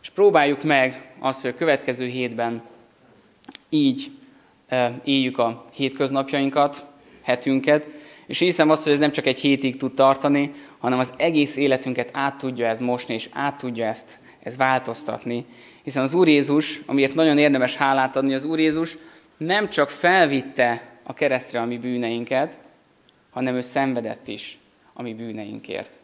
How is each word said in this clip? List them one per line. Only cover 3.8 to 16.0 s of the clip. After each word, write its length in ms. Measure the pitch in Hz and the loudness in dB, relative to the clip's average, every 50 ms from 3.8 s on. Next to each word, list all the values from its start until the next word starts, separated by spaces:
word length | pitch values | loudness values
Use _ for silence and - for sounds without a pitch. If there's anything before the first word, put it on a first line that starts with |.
| 147 135 123 135 - - - - - - _ _ _ _ _ _ _ _ | 2 2 2 0 -6 -12 -16 -20 -20 -20 _ _ _ _ _ _ _ _
ö, 160 | 127 127 123 120 120 131 - | -2 0 0 0 -2 -6 -4
éljük 340 | - 139 135 131 127 127 | 0 0 2 2 0 0
a 280 | - 120 113 117 117 - - - | 0 0 0 -2 -6 -14 -20 -8
hétköznapjainkat, 1120 | - 139 131 135 - 147 131 139 135 135 135 - 143 139 139 135 147 143 147 143 - - - - - _ - - - | -4 -4 -4 -2 -2 -2 0 0 -2 -2 -2 -2 -2 -2 0 2 2 2 2 0 -6 -16 -20 -20 -20 _ -20 -20 -14
hetünket, 680 | - - 123 120 - 143 135 135 135 - 147 151 151 - - - - - - - - | -2 -2 -2 0 0 0 0 2 4 4 2 2 2 -4 -18 -20 -20 -20 -20 -20 -14
és 120 | - - - | -8 -2 0
hiszem 300 | 185 180 170 - 160 151 | 2 2 4 4 4 4
azt, 140 | 156 151 156 | 4 4 4
hogy 80 | 151 | 2
ez 80 | 147 143 | 2 4
nem 120 | 151 147 | 4 2
csak 140 | 143 - - | 0 0 0
egy 140 | 139 127 - | 0 0 2
hétig 380 | - 143 139 135 139 131 123 | 2 2 2 2 0 -4 -4
tud 160 | 131 139 131 - | -2 -6 -6 2
tartani, 580 | - 135 135 135 135 - 143 143 143 143 143 143 - - - - | 4 6 6 6 4 2 2 2 2 0 -2 -6 -14 -20 -20 -16
hanem 220 | _ - 123 127 127 | _ -2 0 0 0
az 140 | 127 123 - | 0 -2 -2
egész 380 | - - 170 165 151 147 139 - | -2 -2 2 4 2 2 2 0
életünket 520 | 131 143 139 135 131 135 131 127 120 120 120 - | 0 2 2 2 0 -2 -4 -4 -4 -6 -6 -4
át 240 | 139 139 139 135 | -4 -4 -4 -4
tudja 300 | - - 131 127 117 117 | -4 -8 -8 -4 -2 -2
ez 120 | 113 113 113 | -2 0 -2
mosni, 340 | 127 123 123 120 - - 117 | -2 -2 -2 -4 -4 -6 -6
és 160 | 110 110 - | -8 -8 -10
át 260 | - - 139 143 139 | -8 -6 -4 -4 -6
tudja 280 | - - 127 117 113 117 | -6 -8 -8 -6 -4 -4
ezt, 340 | 110 104 - - - - - - - - _ - | -4 -4 -8 -12 -20 -20 -20 -20 -20 -20 _ -14
ez 140 | - 120 | -12 -2
változtatni. 880 | 131 131 131 131 127 - - 117 - - - 110 117 - 120 120 120 - - - - - - - - _ | 0 2 2 2 0 0 -4 -8 -8 -8 -8 -8 -8 -6 -6 -6 -6 -8 -10 -18 -20 -20 -20 -20 -16 _
Hiszen 200 | - 135 - | -6 -4 -2